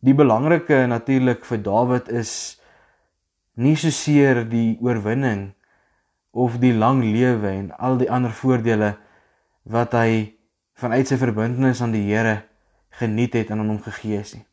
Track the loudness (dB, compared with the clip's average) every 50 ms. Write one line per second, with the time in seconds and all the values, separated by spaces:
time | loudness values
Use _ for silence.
0 | 4 4 6 6 6 4 4 2 2 2 2 0 2 2 2 2 4 2 0 -2
1 | -2 0 0 2 2 2 0 -2 -4 -6 -6 -6 -4 -2 0 0 2 2 0 -2
2 | -2 -4 -6 -6 -6 -6 -8 -10 -12 -12 -16 _ _ _ _ _ _ _ _ _
3 | _ _ _ _ _ _ _ _ _ _ _ -2 2 2 2 2 0 -2 -2 -2
4 | -2 2 4 4 6 6 4 2 0 -2 -2 0 0 0 0 0 -2 -2 -2 -2
5 | -2 -2 -2 0 0 -2 -2 -2 -6 -10 -14 _ _ _ _ _ _ _ _ _
6 | _ _ _ _ _ _ _ 0 0 0 0 2 2 2 4 4 2 2 2 2
7 | 2 0 2 2 2 2 2 0 -2 -4 -4 -4 -8 -10 -10 -6 -4 -2 0 0
8 | 0 0 0 -2 -2 -2 -4 -4 0 0 0 0 2 0 0 2 0 -2 -2 -6
9 | -14 _ _ _ _ _ _ _ _ _ _ _ _ -6 -2 -2 -2 0 0 0
10 | 2 2 0 0 -2 -4 _ _ _ _ _ _ _ _ _ _ -6 -2 0 0
11 | 0 0 0 0 0 -2 -2 -2 -2 -2 -2 0 0 0 0 0 -2 -2 -2 -2
12 | -2 0 0 0 0 0 -2 -2 -6 _ _ _ _ _ _ _ _ _ _ -6
13 | -4 -4 -2 -2 -2 -2 -2 -4 -4 -2 -4 -4 -4 -4 -4 -6 -8 -12 -14 -10
14 | -8 -6 -6 -6 -6 -8 -16 -20 -20 _